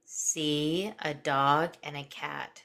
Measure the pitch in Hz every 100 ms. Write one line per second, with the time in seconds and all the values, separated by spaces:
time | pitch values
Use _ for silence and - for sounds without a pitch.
0 | _ - - - 151 147 151 165 202 214
1 | 160 147 151 139 139 143 170 - 147 147
2 | 143 - 151 147 131 -